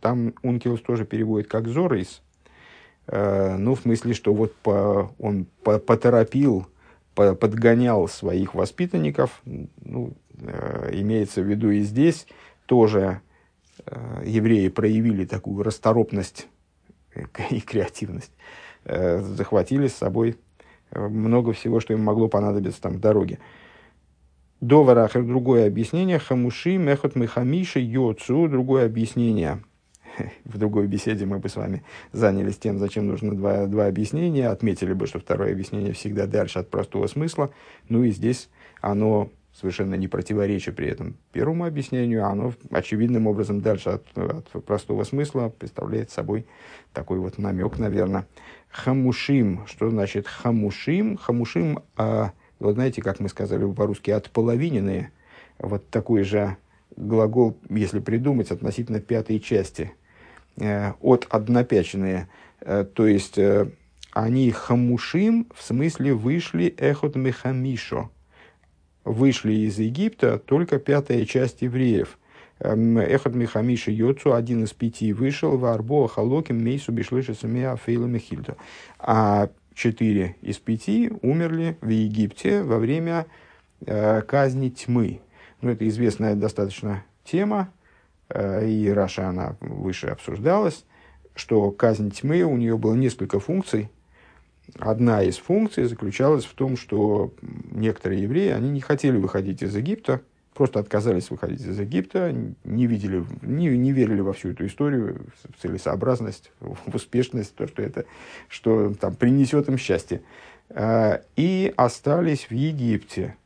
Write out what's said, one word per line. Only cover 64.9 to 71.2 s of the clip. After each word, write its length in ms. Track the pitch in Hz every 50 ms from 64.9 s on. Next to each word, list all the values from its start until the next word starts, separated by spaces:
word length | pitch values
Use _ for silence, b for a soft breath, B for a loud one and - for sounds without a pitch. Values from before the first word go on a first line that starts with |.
| 123 117 - - - 180 208 226 226 233 233 - -
в 80 | -
смысле 500 | - - 120 131 151 165 - - 131 143 131
вышли 520 | 110 107 127 160 175 - - - 170 175 165 -
эхот 400 | - 139 139 143 143 - 147 -
мехамишо. 920 | 139 131 131 120 - - 131 131 127 127 135 123 113 - - - - - - _ _ _ b b b b b b b b b _ _ _ _ _ _ -
Вышли 480 | 107 113 113 135 135 123 - - 110
из 260 | 107 110 107 110 98 107
Египта 600 | 110 113 127 165 208 220 - - - 113 - 110
только 400 | - - 139 160 175 175 147 139
пятая 460 | - - 143 143 143 - 123 117